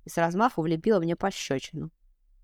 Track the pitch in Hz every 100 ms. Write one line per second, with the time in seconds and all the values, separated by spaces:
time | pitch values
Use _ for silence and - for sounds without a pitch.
0 | - - 170 180 240 - 160 160 220 202
1 | 165 170 202 - - 135 - 151 156 _
2 | _ _ _ _